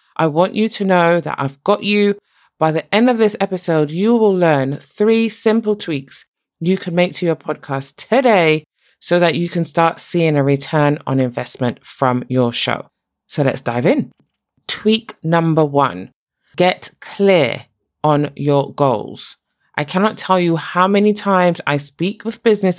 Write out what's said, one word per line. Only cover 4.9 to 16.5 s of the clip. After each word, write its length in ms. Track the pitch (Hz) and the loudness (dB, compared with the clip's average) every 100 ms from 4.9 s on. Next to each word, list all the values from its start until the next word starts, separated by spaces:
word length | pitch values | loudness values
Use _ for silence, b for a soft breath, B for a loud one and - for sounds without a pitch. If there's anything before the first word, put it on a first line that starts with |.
| - 214 226 226 | -2 2 2 0
simple 460 | - 226 220 214 | -2 0 0 0
tweaks 520 | 208 170 143 135 - - _ _ _ | -4 -4 -8 -8 -16 -18 _ _ _
you 160 | 165 185 | -2 -2
can 180 | 180 | -2
make 180 | 170 175 | -2 -2
to 120 | - 170 | -2 -4
your 80 | |
podcast 600 | 156 - 147 - 135 - - | -2 -6 -8 -6 -8 -8 -12
today 680 | - 247 247 202 160 156 - _ _ _ | 0 2 4 4 4 2 -4 _ _ _
so 180 | - 175 | -2 2
that 160 | 170 | 2
you 140 | 160 175 | 0 -2
can 160 | 175 | -4
start 340 | 165 - 165 - | -2 0 0 0
seeing 380 | - 175 160 147 | -4 0 2 2
a 80 | |
return 540 | 139 139 - 156 147 147 - | 2 0 0 0 2 0 -2
on 120 | 135 | -2
investment 680 | 127 123 127 - 123 - | -2 -4 -8 -4 -4 -4
from 400 | - - 131 123 - | -16 -2 0 0 -2
your 240 | 127 120 | 0 0
show. 360 | 117 - 110 - _ _ _ _ | -2 -4 -6 -10 _ _ _ _
So 140 | - | -2
let's 180 | 135 - | -2 -2
dive 260 | - 120 147 | -4 0 0
in. 260 | 294 - _ _ _ _ _ - | 0 -2 _ _ _ _ _ -10
Tweak 460 | - 214 220 - - | -2 0 0 -2 -10
number 400 | 160 170 165 160 | -2 0 2 2
one, 480 | 151 143 131 90 98 _ _ _ _ | 2 2 0 -2 -14 _ _ _ _